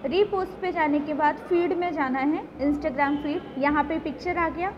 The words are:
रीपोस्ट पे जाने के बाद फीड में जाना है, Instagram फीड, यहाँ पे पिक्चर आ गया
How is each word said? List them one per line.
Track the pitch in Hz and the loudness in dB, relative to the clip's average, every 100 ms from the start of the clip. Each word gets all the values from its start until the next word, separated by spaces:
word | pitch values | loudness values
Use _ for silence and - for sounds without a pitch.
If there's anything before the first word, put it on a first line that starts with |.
रीपोस्ट | 269 349 415 381 370 - | 0 2 2 0 -4 -4
पे | 370 | -4
जाने | 339 311 294 | 0 2 2
के | 294 | 0
बाद | 294 302 302 - | 2 2 0 0
फीड | 349 349 | 2 2
में | 349 349 | 0 0
जाना | 311 269 262 | 0 0 0
है, | 277 320 - - | 0 0 -4 -2
Instagram | 285 294 311 262 285 285 | 0 2 -2 0 2 2
फीड, | 294 320 - - | -2 -4 -6 0
यहाँ | 277 294 | 2 2
पे | 294 320 | 2 -2
पिक्चर | 320 247 359 349 | -4 -4 -4 0
आ | 330 | -2
गया | 285 370 | -2 -4